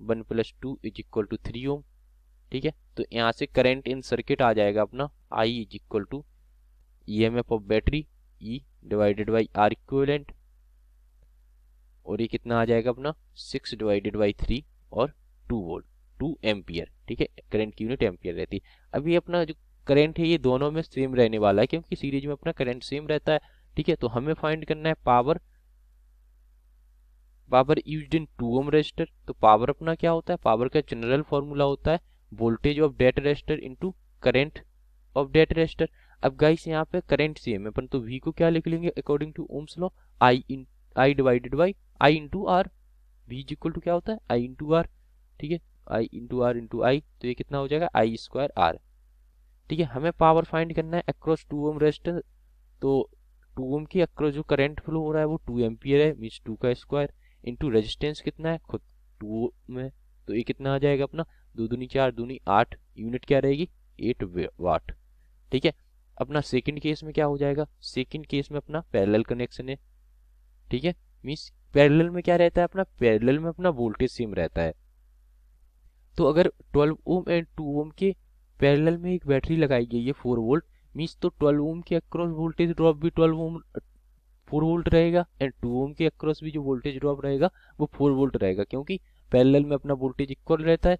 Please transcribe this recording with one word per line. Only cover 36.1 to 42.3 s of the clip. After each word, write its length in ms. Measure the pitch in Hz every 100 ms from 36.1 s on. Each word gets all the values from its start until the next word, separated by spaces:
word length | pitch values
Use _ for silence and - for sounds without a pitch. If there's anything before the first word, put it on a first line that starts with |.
| _
अब 140 | 135 131
गाइस 320 | 151 165 165
यहाँ 160 | 156 160
पे 80 | 180 -
करंट 300 | 139 151 151
सेम 260 | - 101
है, 60 | 104
परंतु 300 | 120 127 135 110
V 140 | 131
को 120 | -
क्या 160 | - 170
लिख 180 | 165 165
लेंगे 260 | 165 175 -
according 340 | - 147 156 156
to 120 | -
Ohm's 280 | 139 151 160
law, 120 | 185 - _ -
I 140 | 123 127 -
in, 160 | 135 131 _ _ -
I 120 | 135
divided 440 | 139 131 123 123 135
by 100 | 180 - _ -
I 120 | 139 156
into 260 | 147